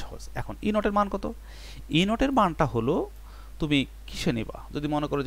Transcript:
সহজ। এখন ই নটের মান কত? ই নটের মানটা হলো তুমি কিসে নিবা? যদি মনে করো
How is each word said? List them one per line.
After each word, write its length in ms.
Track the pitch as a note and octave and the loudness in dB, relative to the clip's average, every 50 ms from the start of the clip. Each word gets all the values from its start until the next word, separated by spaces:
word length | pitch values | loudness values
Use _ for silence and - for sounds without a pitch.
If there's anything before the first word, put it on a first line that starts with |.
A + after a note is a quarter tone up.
সহজ। 200 | - - - - - - - - | -4 -6 -8 -10 -12 -10 -8 -6
এখন 120 | - - - - - | -6 -6 -6 -4 0
ই 20 | G#3 G#3+ | 0 2
নটের 180 | G#3+ G#3 G#3+ G3+ | 2 2 2 4
মান 100 | G3+ G3+ G3 - | 2 2 2 0
কত? 120 | G3 - A3 A3+ - - - - - - - - - - - - D#3 | -4 -4 -4 -8 -8 -12 -16 -16 -16 -14 -14 -14 -12 -4 2 4 6
ই 20 | F#3 G3+ | 6 6
নটের 220 | A3+ - C4+ C#4 C4+ B3 | 4 4 2 4 4 6
মানটা 260 | G#3 F3 D#3 - D#3 B2 A2 | 4 4 4 4 2 2 2
হলো 220 | A#2 A2+ C3+ E3+ C4 G4 - - - - - - - - - - - | 2 2 2 2 2 0 -2 -6 -14 -16 -16 -16 -16 -16 -12 -6 -4
তুমি 200 | E3+ D3 D3 C#3 B2+ - - - - | 0 4 4 4 4 2 -4 -14 -14
কিসে 240 | - - - - E3+ A#2+ | -12 -6 -2 0 0 0
নিবা? 200 | A2+ G#2+ - - - - - - | 0 -2 -4 -8 -10 -10 -8 -6
যদি 120 | D3 D3 D3 D3+ | -4 -2 0 0
মনে 120 | D3 D3+ C#3+ | 0 0 0
করো 100 | C#3+ C#3+ C3 | 0 0 4